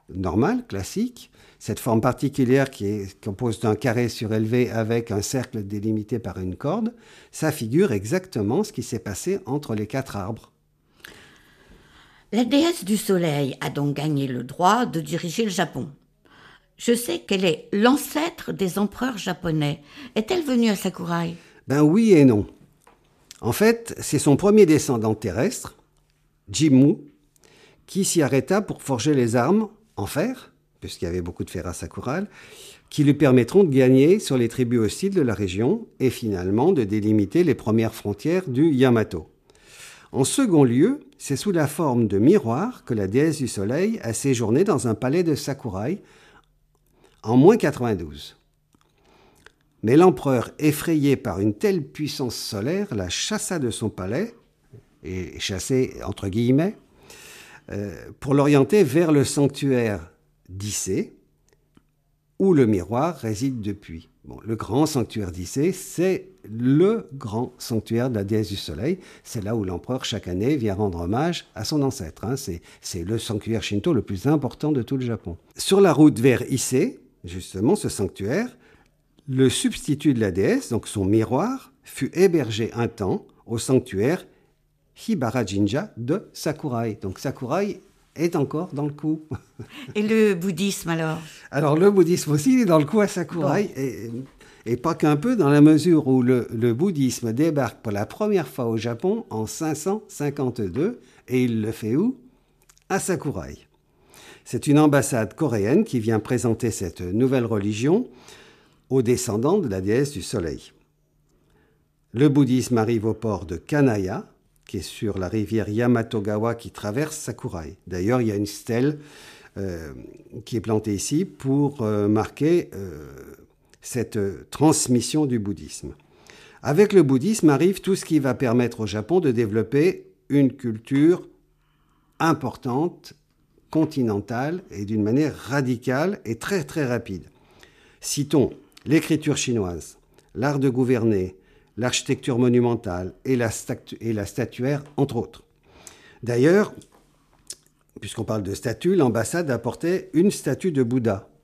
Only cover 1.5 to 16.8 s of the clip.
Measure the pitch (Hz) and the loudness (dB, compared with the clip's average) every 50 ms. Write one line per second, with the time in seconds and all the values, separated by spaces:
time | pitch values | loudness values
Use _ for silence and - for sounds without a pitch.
1.5 | _ _ - - 208 - - 127 113 113 110 127 123 - 147 139 - - 127 117 | _ _ -8 -8 -6 -4 -2 0 2 2 2 2 0 0 -4 -4 0 0 2 4
2.5 | 127 139 135 131 - - 101 98 107 104 98 92 - _ - 110 98 - 123 117 | 4 4 2 0 -4 -6 -6 -4 -4 -4 -6 -10 -12 _ -10 -8 -6 -4 -4 -4
3.5 | 110 - - 117 214 - - 131 110 123 120 117 - - 117 104 110 110 110 110 | -2 -2 0 0 0 2 0 0 0 0 0 -2 -4 -4 -4 -2 -2 -2 0 0
4.5 | 120 123 123 - 113 113 110 107 117 117 117 - 101 101 101 - - 131 117 - | 0 0 0 0 0 -2 -2 0 -2 -2 -2 -2 -4 -4 -4 -2 -4 -4 -6 -6
5.5 | - 110 101 98 107 104 101 110 110 107 104 - 123 113 - 101 90 95 92 92 | -8 -10 -8 -8 -8 -6 -4 -2 -2 -4 -4 -6 -6 -6 -6 -8 -10 -8 -8 -8
6.5 | 90 - - 143 180 233 220 233 233 - - - - - - _ - - 156 156 | -8 -6 -4 -4 -4 -2 -4 -6 -6 -10 -20 -20 -20 -20 -20 _ -10 -4 -4 -4
7.5 | 147 - 123 110 120 170 196 143 110 98 98 110 160 185 185 - - 117 98 101 | -4 -4 -4 -2 2 2 2 2 0 -2 -4 -2 -4 -4 -4 -4 -4 -2 -2 0
8.5 | 131 185 214 - - - - - - 110 - 107 92 - - 175 196 190 - 113 | 0 0 -2 -4 -6 -10 -8 -6 -8 -8 -6 -8 -8 -6 -4 -4 -4 -4 -4 -4
9.5 | 135 147 143 - 110 107 107 - - 135 127 - - 101 92 98 113 - - - | -6 -6 -4 -4 -6 -6 -6 -4 -6 -6 -8 -6 -8 -8 -8 -8 -10 -12 -14 -20
10.5 | _ _ _ _ _ _ _ _ _ _ - - - - - - _ _ _ _ | _ _ _ _ _ _ _ _ _ _ -20 -20 -20 -20 -20 -20 _ _ _ _
11.5 | _ _ _ _ - - _ _ _ _ _ _ _ _ _ - - 220 247 240 | _ _ _ _ -20 -20 _ _ _ _ _ _ _ _ _ -4 -2 -2 0 2
12.5 | 285 285 330 339 349 - - 185 214 202 - - 196 175 170 160 143 143 143 131 | 4 4 4 4 0 -2 -2 -2 -2 -2 0 0 0 2 2 0 0 0 0 -2
13.5 | 143 - - - 135 147 143 147 135 143 143 156 151 139 139 135 123 123 123 131 | -4 -6 -8 -6 -4 -2 -2 -2 -2 -2 -2 -2 0 0 -2 -2 -4 -6 -8 -8
14.5 | 131 - 180 185 214 247 247 - - 165 151 147 170 160 - 175 151 - 233 208 | -4 0 2 2 4 2 0 -2 -4 -6 -6 -4 -6 -6 -6 -4 -2 -2 -2 -2
15.5 | 175 196 - - - 131 117 - - _ _ _ _ _ _ _ _ - - - | 0 -2 -2 -2 -4 -8 -10 -10 -12 _ _ _ _ _ _ _ _ -20 -20 -20
16.5 | - _ _ _ _ - | -20 _ _ _ _ -6